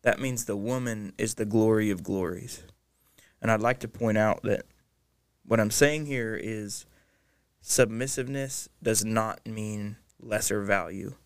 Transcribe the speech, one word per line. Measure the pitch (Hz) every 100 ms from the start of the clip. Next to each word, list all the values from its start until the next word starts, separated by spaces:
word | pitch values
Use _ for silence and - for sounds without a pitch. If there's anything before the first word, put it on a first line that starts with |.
that | 120 -
means | 131 123
the | 110 101
woman | 107 127 123 110 104 -
is | 107
the | -
glory | 107 110 110 107 107
of | 92
glories. | - 98 87 90 - - - _ _ _ _ _ _ _
And | 113
I'd | 110
like | 113 127
to | 117
point | - 113 107
out | 107 -
that | - - - _ _ _ _ _ _ _
what | - 110
I'm | 107
saying | - 147 151
here | 147 131 113
is | 107 110 110 101 - - _ _ _ _ _ _ _
submissiveness | - - 113 113 135 - 127 139 135 - - _
does | 117 107
not | 107 110 110 -
mean | - 110 107 104 101 110 _ _
lesser | 120 107 - 104
value. | 101 98 82 92 98 -